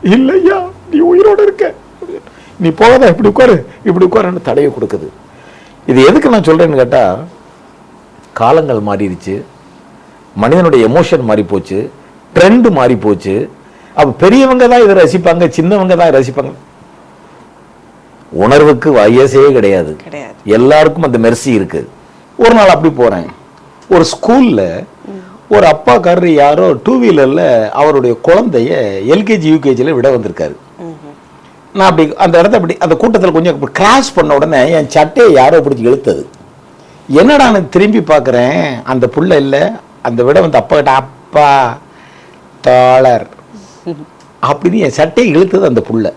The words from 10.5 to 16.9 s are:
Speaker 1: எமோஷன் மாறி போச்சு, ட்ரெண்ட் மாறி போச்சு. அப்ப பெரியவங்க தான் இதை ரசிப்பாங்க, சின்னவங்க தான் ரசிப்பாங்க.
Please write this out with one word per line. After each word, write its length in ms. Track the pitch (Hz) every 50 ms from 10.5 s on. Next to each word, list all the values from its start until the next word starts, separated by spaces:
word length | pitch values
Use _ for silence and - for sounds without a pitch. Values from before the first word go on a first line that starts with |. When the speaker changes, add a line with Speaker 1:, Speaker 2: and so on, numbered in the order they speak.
| 143 180 180 170 147 127 113 110
Speaker 1:
எமோஷன் 340 | 123 165 170 - - 151 127
மாறி 200 | 113 107 104 104
போச்சு, 480 | 87 101 98 - - 98 98 113 - - - - - - - _ _ -
ட்ரெண்ட் 360 | - 175 190 220 247 233 226
மாறி 260 | 190 143 127 123 131
போச்சு. 540 | 104 95 107 101 90 - 101 95 107 131 - - - _ - - - - - -
அப்ப 160 | - 151 139
பெரியவங்க 580 | 127 - - 185 208 262 269 262 262 254 247 240
தான் 140 | 247 247 240
இதை 120 | 202 196
ரசிப்பாங்க, 580 | 196 170 156 - 185 170 180 165 170 175 156 -
சின்னவங்க 440 | - 160 175 208 208 190 185 185
தான் 180 | 170 175 165 139
ரசிப்பாங்க. 380 | 135 135 123 127 139 131 139 - - - - _ - - -